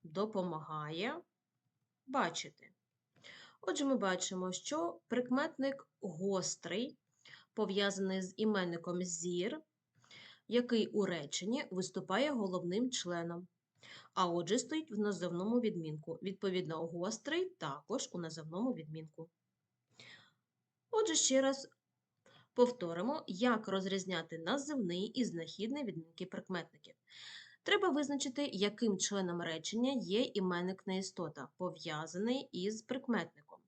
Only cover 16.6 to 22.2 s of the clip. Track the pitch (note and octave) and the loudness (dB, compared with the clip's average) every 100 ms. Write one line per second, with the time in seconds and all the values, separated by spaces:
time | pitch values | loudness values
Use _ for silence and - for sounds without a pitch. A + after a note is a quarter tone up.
16.6 | D#3 D#3+ E3 E3+ F3+ A3 - E4 F#4 - | 0 -2 -4 -2 -4 -4 -2 0 -2 -4
17.6 | D#3 C#3 - B3 - F#3 E3 D#3 D#3+ E3+ | -6 -6 -4 -4 -4 -6 -6 -8 -8 -2
18.6 | B3+ F#3 D#3 D#3 D#3+ - E3 _ _ _ | -2 -2 -6 -10 -12 -14 -18 _ _ _
19.6 | _ _ _ _ - - - _ _ _ | _ _ _ _ -20 -20 -20 _ _ _
20.6 | _ _ _ A4 A4 D#4+ - C4 C4+ C4+ | _ _ _ 4 4 4 6 6 6 2
21.6 | - _ _ _ _ _ | -4 _ _ _ _ _